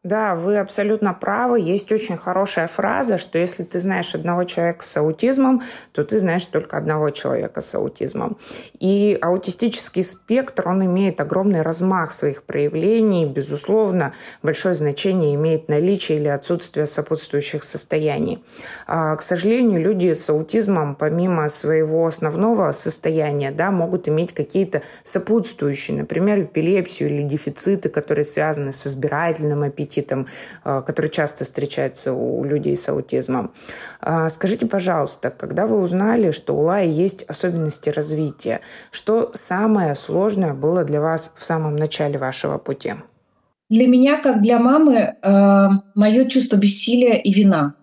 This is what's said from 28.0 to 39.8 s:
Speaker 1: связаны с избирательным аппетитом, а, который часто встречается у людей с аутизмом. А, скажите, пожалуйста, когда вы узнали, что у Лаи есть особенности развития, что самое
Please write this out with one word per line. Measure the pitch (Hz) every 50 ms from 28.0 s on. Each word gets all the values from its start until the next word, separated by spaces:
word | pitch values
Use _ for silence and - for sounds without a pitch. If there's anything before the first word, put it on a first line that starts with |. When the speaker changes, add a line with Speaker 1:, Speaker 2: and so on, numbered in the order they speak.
| 147 - 147 156 147
Speaker 1:
связаны | 147 - - 151 156 156 151 143 135
с | 135 - -
избирательным | 139 135 131 139 147 - 151 170 170 156 160 151 147 147 147
аппетитом, | 147 139 139 - 147 143 - 147 143 - 135 135 131 - - - - - - - _
а, | 139 139 135
который | 131 - 127 - 151 151
часто | - - 151 143 - - 131
встречается | - - - 143 143 - - 139 131 - - - 135
у | 127 123 120 123 131 123 131
людей | 139 147 147 - 143 143
с | - - -
аутизмом. | 139 143 131 - 127 131 127 131 131 127 - - - - - - - - - - - -
А, | - - 165 160 160 160
скажите, | 160 - 196 185 214 233 240
пожалуйста, | 226 - 196 180 190 175 160 139 131 - - - 127
когда | - - - - 147 165 202
вы | 220 226 208
узнали, | 185 175 175 185 202 220 233 240 208 170
что | 151 - - - 139
у | 147
Лаи | 147 165 185 202 190 165
есть | 156 156 180 196 185 - - -
особенности | 170 - - 180 180 170 160 151 151 - - 151
развития, | 147 151 147 151 156 151 156 143 - - - 120 113 - - - - - - -
что | - - - - 220 226 233 - -
самое | - - - 180 190 214 220 214 202